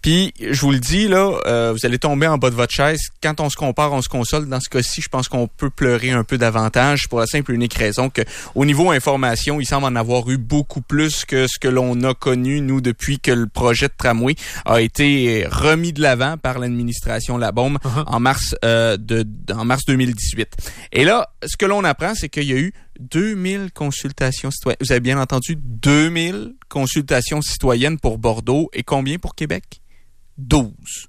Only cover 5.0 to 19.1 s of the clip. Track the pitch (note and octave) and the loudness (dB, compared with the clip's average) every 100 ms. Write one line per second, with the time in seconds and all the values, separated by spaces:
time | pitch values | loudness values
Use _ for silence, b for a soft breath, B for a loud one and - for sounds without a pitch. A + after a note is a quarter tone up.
5 | - C3+ B2+ C3 A#2 - C#3+ - C3 A#2+ | -4 -4 -2 -2 -2 -2 -6 0 2 2
6 | B2+ B2 A2 C3 A#2 A2 A2 B2 C3+ C#3 | 2 0 0 2 2 2 2 4 4 2
7 | - A#2+ A2+ C#3+ C3+ A#2+ A#2 - G#2+ G#2+ | 0 0 0 0 0 0 0 0 0 0
8 | C3 - G#2 B B B2 C#3+ C#3+ F3+ C#3+ | -2 -2 -4 B B 0 2 4 4 4
9 | D3 C#3 B2+ A#2 - D3 C3 C#3+ C3+ A#2+ | 2 2 0 0 -2 -2 0 0 0 0
10 | A2+ B2 A#2+ C3+ A2 D3 C#3+ C#3+ A#2+ D3 | 2 0 0 -2 2 0 0 -6 -2 0
11 | D#3 D3 - C3+ C3 - C3 B2+ B2+ A#2+ | 0 -2 -2 0 0 0 0 2 2 0
12 | C3 B2 C#3 B2+ B2+ D3 C#3 C3+ B2 A#2 | 0 0 0 0 0 0 0 0 0 -2
13 | - C#3 - A#2+ A2+ - B2 A#2 C#3+ - | -2 -2 2 2 0 0 2 2 0 0
14 | B2+ A#2 B2 D#3+ B B - A2+ A2+ - | 0 2 0 -2 B B 2 2 2 2
15 | C#3+ C#3+ A#2+ A2 E2 A#2 C#3+ D#3+ E3+ D3 | 2 4 2 0 -2 0 2 2 0 0
16 | D3 B2 C3+ D#3+ C3 B2+ B2 A#2+ A#2+ A2+ | 2 2 0 -2 -4 -4 -4 -2 -4 -4
17 | A2+ A2+ - B2 A2+ G#2+ C3 C#3+ C3+ A#2+ | -4 -4 -4 -2 0 0 0 0 -2 -2
18 | - A#2 B2+ C#3 - - A2+ A2+ A2+ G2+ | -2 2 2 2 -2 0 2 4 2 0
19 | G#2+ | 0